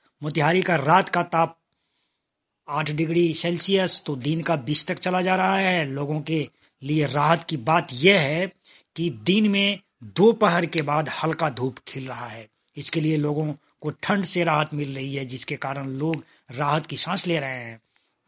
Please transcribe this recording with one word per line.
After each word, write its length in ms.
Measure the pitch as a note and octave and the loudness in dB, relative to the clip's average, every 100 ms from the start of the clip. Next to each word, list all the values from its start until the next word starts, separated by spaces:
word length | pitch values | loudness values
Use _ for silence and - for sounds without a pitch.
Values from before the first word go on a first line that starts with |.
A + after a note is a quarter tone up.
| _ _ | _ _
मोतिहारी 400 | D3 D3+ D3 F#3 | -4 2 4 4
का 140 | F#3 D#3+ | 2 2
रात 320 | C3+ F3+ F#3 | 4 4 4
का 140 | F3 | 0
ताप 360 | E3+ E3 E3 - _ _ _ _ _ _ _ _ _ _ - | 0 2 0 -2 _ _ _ _ _ _ _ _ _ _ -6
आठ 220 | D3 D3+ | -4 -2
डिग्री 440 | D3+ D#3+ E3+ E3+ | -2 0 2 2
सेल्सियस 680 | D#3 E3+ F3 - F#3+ F#3 - - | 0 -2 0 2 2 4 2 0
तो 100 | C3+ | -4
दिन 260 | D3 E3 | -2 -2
का 140 | E3 D#3 | 0 0
बीस 300 | B2 D3+ - | 0 0 0
तक 80 | |
चला 280 | F3 F#3 F3+ | -2 -2 0
जा 140 | F#3 F#3 | 2 2
रहा 200 | F#3 G3 | 2 2
है। 300 | F#3+ F3+ C#3 | 2 0 0
लोगों 340 | C#3 C#3+ D3+ | -4 -4 -4
के 280 | D3+ D#3+ C3 _ _ _ | -2 -2 -4 _ _ _
लिए 240 | C3+ D#3 C#3+ | -2 0 0
राहत 400 | C#3 D3 E3 - | 2 2 2 0
की 60 | D3+ | -4
बात 320 | A2+ E3+ - | 2 2 0
यह 280 | B2 F3 G3+ | 0 2 4
है 320 | C#3+ D#3+ F#3+ - _ - _ - | 2 0 -4 -8 _ -20 _ -6
कि 140 | E3+ | -6
दिन 400 | A2+ A2+ G3+ G#3+ | -2 0 2 4
में 300 | G3 G3+ G3 _ _ | 2 0 -2 _ _
दोपहर 600 | G#2+ D#3+ G#3+ A3+ G3+ F3 E3 | -8 4 4 6 4 4 2
के 160 | E3 | -2
बाद 260 | D3 D3+ D3+ | 0 0 -2
हल्का 420 | - D#3+ D#3 D#3+ | -2 -2 0 -2
धूप 280 | A2+ C3 B2 - | -2 -4 -6 -12
खिल 200 | C#3 C3 | -12 -10
रहा 180 | A#2 A#2+ | -10 -12
है। 220 | A2+ G#2+ _ _ D3 | -14 -18 _ _ -8
इसके 240 | C#3+ E3 | -4 0
लिए 160 | D#3 D#3 | 0 0
लोगों 380 | D3 D3 D#3 C#3 _ _ | 0 -2 -4 -6 _ _
को 100 | D3+ | -10
ठंड 340 | - - G3+ | -6 -2 -2
से 200 | F#3 F3+ | 0 0
राहत 300 | E3 D3+ D3+ | 2 2 0
मिल 200 | D3 C#3+ | -4 -6
रही 220 | C3+ C3+ C#3 | -8 -8 -8
है, 80 | |
जिसके 320 | C3 B2+ - C#3+ | -8 -8 -8 -8
कारण 320 | C3+ C#3 C3+ | -8 -8 -8
लोग 360 | C3 D#3 D#3 - _ - | -4 -2 -4 -8 _ -14
राहत 360 | A#2+ C#3+ D#3 D#3 | -4 0 0 -2
की 100 | C3 | -4
सांस 300 | E3 F#3 F3 | -2 -2 0
ले 140 | E3 | -2
रहे 240 | C3+ B2+ | -4 -8
हैं। 160 | A#2 A2+ _ _ _ _ | -12 -16 _ _ _ _